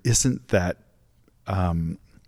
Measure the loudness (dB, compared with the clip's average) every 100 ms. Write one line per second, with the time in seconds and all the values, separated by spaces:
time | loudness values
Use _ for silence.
0 | 0 2 2 -2 0 0 0 -4 _ _
1 | _ _ _ _ -4 0 0 0 -4 -6
2 | _ -20